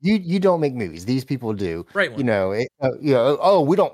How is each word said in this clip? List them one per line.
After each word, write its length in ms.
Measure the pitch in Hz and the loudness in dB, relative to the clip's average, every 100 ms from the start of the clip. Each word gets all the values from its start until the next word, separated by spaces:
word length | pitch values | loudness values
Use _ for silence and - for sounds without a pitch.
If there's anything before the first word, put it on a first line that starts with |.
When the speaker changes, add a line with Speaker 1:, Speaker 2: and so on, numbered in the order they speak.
Speaker 1:
you, 140 | 170 214 | 0 0
you 240 | 175 190 | 0 0
don't 200 | 190 175 | 2 2
make 140 | 147 | 0
movies. 320 | 127 95 80 95 | -2 -6 -6 -4
These 180 | 131 127 | -2 -2
people 280 | 135 117 | -6 -4
do. 320 | 104 98 82 87 | -4 -4 -6 -6
Speaker 2:
Write 180 | 202 175 | -4 -2
one. 80 | 117 | -2
Speaker 1:
You 40 | 123 | 0
know, 260 | 104 95 | 0 0
it, 140 | 104 127 - | -2 -6 -4
uh, 100 | 135 120 | -4 -2
you 140 | 147 | 2
know, 240 | 127 123 147 | 2 4 2
"Oh, 200 | 175 196 | 2 2
we 140 | 143 208 | 4 2
don't, 180 | 175 | 0